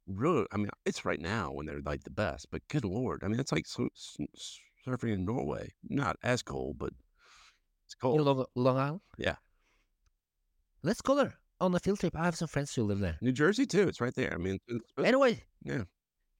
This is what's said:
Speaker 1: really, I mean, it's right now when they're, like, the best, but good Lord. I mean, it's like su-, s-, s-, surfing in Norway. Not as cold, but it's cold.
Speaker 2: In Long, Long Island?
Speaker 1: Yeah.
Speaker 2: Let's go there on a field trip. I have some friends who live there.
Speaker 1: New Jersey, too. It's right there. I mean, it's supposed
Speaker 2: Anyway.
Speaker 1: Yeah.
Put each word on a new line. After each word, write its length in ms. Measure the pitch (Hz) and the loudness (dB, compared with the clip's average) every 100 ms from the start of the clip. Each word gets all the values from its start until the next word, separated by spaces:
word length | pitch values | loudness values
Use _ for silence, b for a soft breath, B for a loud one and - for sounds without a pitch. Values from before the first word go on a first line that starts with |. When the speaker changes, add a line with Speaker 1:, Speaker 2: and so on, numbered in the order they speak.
| - | -10
Speaker 1:
really, 400 | 95 147 156 - | -2 2 2 2
I 40 | 101 | -2
mean, 120 | 101 - - | -4 -4 -4
it's 180 | - | -4
right 160 | 95 78 | 0 2
now 320 | 82 226 73 | 4 2 0
when 140 | 69 76 | -2 -4
they're, 140 | 73 | -4
like, 200 | 76 71 | -2 -2
the 60 | - | -4
best, 360 | - 98 65 - | 0 0 0 -6
but 120 | 80 - | -8 -2
good 160 | 151 | 0
Lord. 380 | 101 104 120 76 | 0 0 0 -2
I 40 | 98 | 0
mean, 120 | 113 | 0
it's 120 | 135 | 0
like 140 | - - | -2 -2
su-, 240 | - 120 - | -2 -4 -4
s-, 200 | - - - - | -14 -8 -8 -8
s-, 240 | - - - _ - | -16 -16 -20 _ -6
surfing 260 | 127 120 | -4 0
in 120 | 101 | 0
Norway. 480 | 90 123 - - - - - | 0 0 -2 -4 -8 -12 -4
Not 280 | 139 117 - | -2 0 -2
as 180 | 120 123 | 0 0
cold, 360 | - 65 65 67 | -2 -6 -6 -4
but 140 | - - _ _ b b b b b _ - | -6 -8 _ _ b b b b b _ -20
it's 80 | - | -4
cold. 240 | 127 151 | 0 4
Speaker 2:
In 40 | |
Long, 200 | 143 135 127 | 4 2 0
Long 240 | 123 127 127 | 2 2 4
Island? 220 | 139 165 _ - | 0 -4 _ -6
Speaker 1:
Yeah. 160 | - - _ _ _ _ _ _ _ _ _ _ _ _ _ _ | -4 -4 _ _ _ _ _ _ _ _ _ _ _ _ _ _
Speaker 2:
Let's 200 | 165 240 | -2 0
go 120 | - 285 | 2 2
there 180 | 262 - _ - | 2 -2 _ -2
on 140 | 180 | 0
a 40 | 180 | 2
field 180 | - 208 | 0 0
trip. 180 | 170 156 | 0 0
I 80 | |
have 120 | 175 165 | -2 -2
some 120 | 165 | -2
friends 260 | 143 143 | -2 -2
who 100 | - | 0
live 160 | 104 101 | 0 2
there. 180 | 92 76 | 0 0
Speaker 1:
New 120 | 120 | 0
Jersey, 340 | 127 156 214 277 | 4 4 4 2
too. 200 | 180 180 | 4 2
It's 120 | - | 2
right 140 | 120 | -2
there. 180 | - 117 | -2 -2
I 60 | 85 | -2
mean, 200 | 92 98 - | -2 -4 -4
it's 200 | 117 - | -8 -6
supposed 180 | - 170 | 0 4
Speaker 2:
Anyway. 340 | 262 262 190 - _ | 6 4 2 -6 _
Speaker 1:
Yeah. 180 | 139 139 92 _ _ _ _ _ | -6 -6 -6 _ _ _ _ _